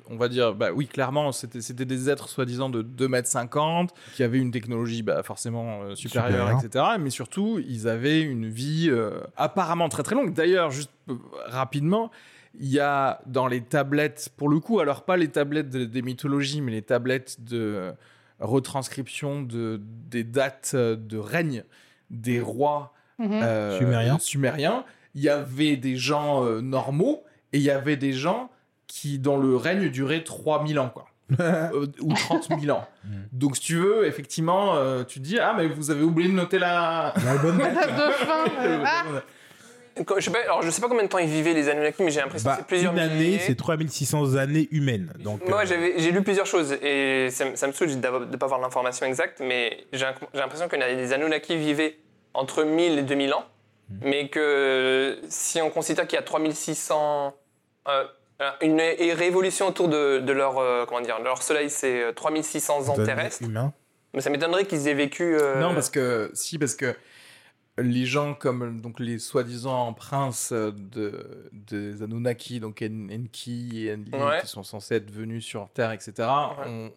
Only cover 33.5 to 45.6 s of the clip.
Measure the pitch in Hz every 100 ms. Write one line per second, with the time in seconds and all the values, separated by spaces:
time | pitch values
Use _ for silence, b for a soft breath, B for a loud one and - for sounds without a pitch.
33.5 | 127 - 165 190 220 175 147 139 - 165
34.5 | 185 202 160 135 131 127 139 135 226 190
35.5 | 220 160 151 147 147 160 165 175 190 175
36.5 | 190 180 175 165 165 151 196 123 139 160
37.5 | 180 277 294 294 240 294 277 262 320 320
38.5 | 285 220 160 147 330 240 139 - B B
39.5 | B B B B - 170 196 202 220 202
40.5 | 170 165 160 240 240 196 190 165 156 156
41.5 | 160 143 147 151 147 180 147 135 - 117
42.5 | 135 - 180 180 175 160 156 165 202 190
43.5 | 120 - 160 160 - 135 151 143 135 135
44.5 | 156 156 151 139 110 85 - 104 107 180
45.5 | 202